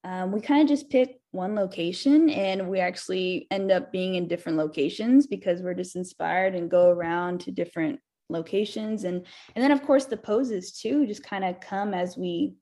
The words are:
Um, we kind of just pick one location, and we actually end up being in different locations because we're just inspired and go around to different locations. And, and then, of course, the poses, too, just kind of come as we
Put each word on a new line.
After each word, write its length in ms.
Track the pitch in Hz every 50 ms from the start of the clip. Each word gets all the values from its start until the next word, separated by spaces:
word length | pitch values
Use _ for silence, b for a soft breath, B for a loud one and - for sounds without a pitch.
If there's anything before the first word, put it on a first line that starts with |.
| -
Um, 280 | - - 185 185 185
we 80 | 196 214
kind 180 | 214 - 285 285
of 80 | 311 277
just 220 | 285 277 - _
pick 280 | - 254 254 254 - _ _ _
one 240 | - 185 180 190 214
location, 760 | 214 196 190 - - 165 170 185 - - 277 285 311 330 311
and 400 | - - 196 190 190 196 190 180
we 100 | 196 185
actually 680 | 180 180 185 - - - 185 185 185 185 185 175 - _
end 220 | 196 196 196 190
up 180 | 190 180 180 -
being 260 | - 185 185 185 185
in 120 | 180 175 165
different 300 | 170 170 - 165 160 156
locations 680 | 156 156 156 165 139 156 - - 220 233 254 277 285
because 360 | - 208 190 - 196 175 175
we're 100 | 185 180
just 240 | 175 180 180 180 -
inspired 580 | 180 185 180 - _ 170 165 170 180 185 190 190
and 160 | 180 175 165
go 200 | 180 175 175 180
around 500 | 175 175 170 165 170 175 175 180 180 180
to 80 | - -
different 500 | 190 180 175 175 _ 170 160 156 - - _ _ _ _ _ _
locations. 760 | - 165 165 - - 196 214 208 - 220 220 214 220 208 180
And, 200 | 180 180 180 180 B B B B B B
and 80 | 220 247
then, 80 | 277
of 100 | 285 277
course, 220 | 277 - 277 285 269
the 100 | - 226 -
poses, 540 | - - 208 226 277 254 220 185 180 - - -
too, 280 | - 226 262 294 294
just 160 | 214 208 -
kind 220 | - - 208 196 190
of 160 | 185 180 180
come 340 | - - 196 196 202 208 196
as 240 | 175 180 180 - -
we 360 | 185 180 175 170 294 294 - _